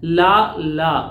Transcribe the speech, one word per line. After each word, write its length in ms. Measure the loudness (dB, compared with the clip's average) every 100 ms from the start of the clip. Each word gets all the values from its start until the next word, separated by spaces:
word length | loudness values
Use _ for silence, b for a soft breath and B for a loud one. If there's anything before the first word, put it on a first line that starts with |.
ला, 500 | -2 2 4 4 2 -2
ला। 540 | -6 -2 -2 -2 -4